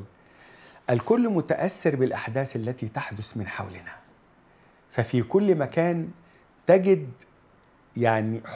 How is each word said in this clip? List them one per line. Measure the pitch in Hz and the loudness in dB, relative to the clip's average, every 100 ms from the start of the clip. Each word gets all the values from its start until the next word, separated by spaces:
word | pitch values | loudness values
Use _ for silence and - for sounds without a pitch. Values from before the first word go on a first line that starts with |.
| 98 _ _ _ - - - - - | -10 _ _ _ -20 -20 -20 -12 -2
الكل | 123 - 240 233 | -2 2 2 4
متأثر | 180 - - 185 - 165 139 | 0 0 -2 -2 -2 -2 2
بالأحداث | 131 - - 123 135 127 | 0 -2 -4 -4 -4 -6
التي | 110 123 110 | -6 -6 -8
تحدث | 139 - 104 104 113 | -8 -10 -10 -10 -8
من | 95 | -8
حولنا. | - 92 90 - - - _ _ _ _ _ _ _ _ | -8 -10 -12 -16 -20 -20 _ _ _ _ _ _ _ _
ففي | - 117 123 | -4 0 0
كل | 113 196 208 | 2 2 4
مكان | 165 131 - 170 170 160 - - _ _ _ - | 2 0 0 0 0 -4 -10 -20 _ _ _ 4
تجد | 190 185 185 139 - - _ _ _ _ _ _ 120 | 6 6 2 0 -14 -20 _ _ _ _ _ _ 0
يعني | 117 110 110 113 - | 2 2 0 -4 -6